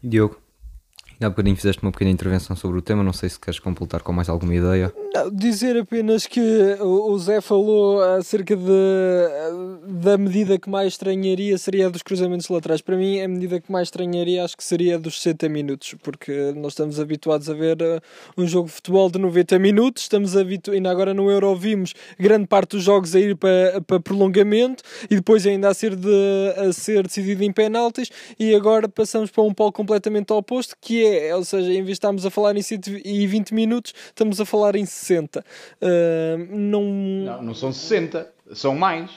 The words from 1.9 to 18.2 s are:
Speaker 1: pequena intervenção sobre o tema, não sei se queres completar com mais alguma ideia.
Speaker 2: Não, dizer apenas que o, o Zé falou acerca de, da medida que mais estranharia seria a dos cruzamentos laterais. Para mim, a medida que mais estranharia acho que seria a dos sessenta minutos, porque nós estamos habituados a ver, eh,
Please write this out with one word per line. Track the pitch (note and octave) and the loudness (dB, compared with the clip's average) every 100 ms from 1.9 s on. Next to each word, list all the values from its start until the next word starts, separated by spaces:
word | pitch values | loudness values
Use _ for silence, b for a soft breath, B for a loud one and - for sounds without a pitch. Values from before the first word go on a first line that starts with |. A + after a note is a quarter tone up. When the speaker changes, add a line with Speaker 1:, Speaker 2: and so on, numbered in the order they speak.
Speaker 1:
pequena | - F#2+ | 0 0
intervenção | F#2 F#2+ F#2 - F#2 | 0 0 -2 -2 -8
sobre | F#2 F2+ | -4 -4
o | |
tema, | E2+ G#2 | -2 0
não | G2 | 0
sei | F2+ F2+ | -2 -6
se | - | -8
queres | - E2+ | -10 -8
completar | - F2 E2+ E2+ | -6 -6 -6 -6
com | - | -4
mais | F2 E2 | -4 -2
alguma | E2 F2 F2 | -2 0 0
ideia. | F2+ F#2 F#2 - - | 2 2 0 -4 -6
Speaker 2:
Não, | - F3+ | -4 -4
dizer | G3+ A3 G#3 B3 A#3 | -2 -2 0 0 -2
apenas | G3 A#3 A3 A3 - | -2 -4 0 0 0
que | - A3+ A3 G3 G3+ | 0 2 4 4 2
o, | G3+ F#3+ G#3+ | 2 2 2
o | G3+ | -2
Zé | F3 G#3+ | 0 -2
falou | - G3+ G#3+ G#3+ G3+ G3+ | 2 2 4 4 4 4
acerca | F#3 F#3 F#3 G#3+ F#3 | 2 2 0 -4 0
de, | G3+ F#3 F#3+ F#3+ F#3+ F#3 F3+ F3 C#3+ D#3+ F3 F#3 F#3 F3+ | -2 4 4 4 2 2 2 2 0 -6 -6 -10 -12 -10
da | F#3 F3 G3+ | -2 2 4
medida | G3 F#3 G3 F#3+ | 2 0 2 0
que | - | 0
mais | G3 G3 | -2 -2
estranharia | - F#3+ F#3+ F#3+ F#3 G3+ F#3 | -2 -4 -2 -2 -2 0 -2
seria | - G3 F#3 | 0 0 0
a | |
dos | F3 | -2
cruzamentos | - F#3+ F3+ F3+ E3 | -6 -2 -2 -2 -4
laterais. | F3 D#3+ D#3 | -4 -2 -4
Para | - F#3 | -2 -2
mim, | F#3+ G3 | 0 -2
a | F#3+ | -4
medida | F3+ F#3 F3+ | -4 -4 -6
que | - | -4
mais | F#3+ F3 | -4 -4
estranharia | - F3+ F3 F3 F3+ | -4 -4 -2 -2 -2
acho | F3 - | -4 -8
que | |
seria | - E3+ F3 E3+ | -6 0 0 0
a | |
dos | D#3+ - | -6 -4
sessenta | F3 D#3+ D#3+ | -4 -2 -2
minutos, | D3+ C#3+ C#3 - - | -4 -6 -8 -10 -14
porque | - C#3 - C#3+ C#3+ | -14 -12 -8 -4 -4
nós | D3 D3 | -4 -8
estamos | - D3+ D3+ | -6 -6 -4
habituados | D3+ D3+ D#3+ D3+ D3 | -6 -4 -2 -2 -2
a | |
ver, | D3+ D#3+ D#3+ | -4 -2 0
eh, | E3 E3 B B | -2 -2 B B